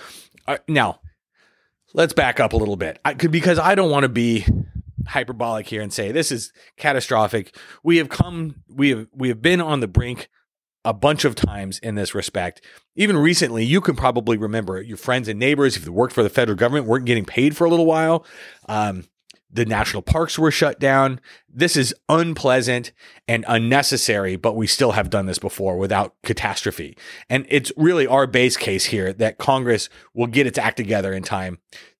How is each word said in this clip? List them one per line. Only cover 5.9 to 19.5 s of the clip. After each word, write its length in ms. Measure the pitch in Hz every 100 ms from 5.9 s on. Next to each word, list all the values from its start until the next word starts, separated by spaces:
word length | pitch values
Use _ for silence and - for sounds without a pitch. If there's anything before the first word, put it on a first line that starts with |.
say, 220 | 95 101
"This 180 | 135 156
is 220 | 131 - _ - -
catastrophic." 800 | 151 135 - 117 107 113 95 - - -
We 140 | 160 170
have 140 | 147
come, 460 | - 175 170 160 143 -
we 220 | 135 139
have, 160 | 117 110
we 140 | 135 127
have 120 | 113
been 220 | 139 180
on 180 | 160 147
the 80 | 110
brink 400 | 90 120 123 - _ _ _ _ _
a 80 | 113
bunch 320 | 107 143 151
of 100 | 143
times 440 | 110 - 101 95 95
in 160 | 117
this 200 | 104 95
respect. 460 | 104 - 101 90 - - - _
Even 220 | - 208 180
recently, 480 | 151 175 151 113
you 160 | 117 175
can 160 | 170 131
probably 400 | 135 120 110 113
remember 460 | 107 110 98 95
your 160 | 110 101
friends 300 | - 127 110
and 120 | 104
neighbors, 380 | 127 143 139 104
if 80 | 80
you 60 |
worked 200 | 87 127
for 100 | -
the 60 | 104
federal 280 | - 120 98
government, 300 | 120 147 117
weren't 200 | 127 123
getting 180 | 120
paid 320 | 95 - 139 151
for 80 |
a 60 | 170
little 160 | 170 160
while. 400 | 160 160 165 - - - - -
Um, 360 | 107 104 92 85 _ _ - _